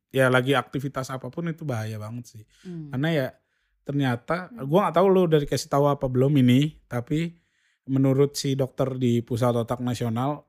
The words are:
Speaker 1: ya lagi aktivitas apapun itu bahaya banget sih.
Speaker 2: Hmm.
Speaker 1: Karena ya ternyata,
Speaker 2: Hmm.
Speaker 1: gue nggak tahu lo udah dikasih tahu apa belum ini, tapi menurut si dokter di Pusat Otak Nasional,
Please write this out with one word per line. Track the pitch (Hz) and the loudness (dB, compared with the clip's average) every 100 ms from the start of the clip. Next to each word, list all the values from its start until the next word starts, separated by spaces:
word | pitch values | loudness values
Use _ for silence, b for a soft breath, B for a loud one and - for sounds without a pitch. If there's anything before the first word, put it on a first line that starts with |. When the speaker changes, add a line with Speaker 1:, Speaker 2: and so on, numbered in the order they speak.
| _ | _
Speaker 1:
ya | 131 131 | 0 2
lagi | 127 127 | 2 2
aktivitas | 135 - 143 135 135 127 | 0 -2 -8 -6 -8 -8
apapun | 131 123 170 170 | -10 -10 -8 -8
itu | 160 | -8
bahaya | 151 117 110 107 | -6 -6 -6 -10
banget | 107 120 - | -12 -14 -16
sih. | 110 - b | -20 -20 b
Speaker 2:
Hmm. | 185 170 147 | -16 -14 -10
Speaker 1:
Karena | 131 156 | -4 -2
ya | 156 131 - _ _ _ _ | -2 -4 -8 _ _ _ _
ternyata, | - 143 131 120 - 170 180 | -6 -2 -2 -2 -4 -6 -8
Speaker 2:
Hmm. | 240 | -12
Speaker 1:
gue | 139 175 | 0 0
nggak | 185 165 | 2 2
tahu | 196 | 4
lo | 185 | 4
udah | 175 156 | 4 2
dikasih | 143 139 - | 2 -4 -2
tahu | 143 143 | 2 2
apa | 139 131 | 0 0
belum | 123 135 147 | 2 4 4
ini, | 123 123 151 - - | 6 4 2 -4 -10
tapi | 123 120 151 170 170 _ _ _ _ | -8 -4 -4 -4 -10 _ _ _ _
menurut | - 135 135 135 143 | -4 2 2 4 2
si | - 143 | 0 -4
dokter | 135 131 - 131 | -2 -4 -2 -4
di | 127 123 120 | 0 0 0
Pusat | 120 110 120 117 | 0 0 0 0
Otak | 113 123 | -2 -4
Nasional, | 123 120 120 113 135 147 | -4 -4 -4 -2 -4 -6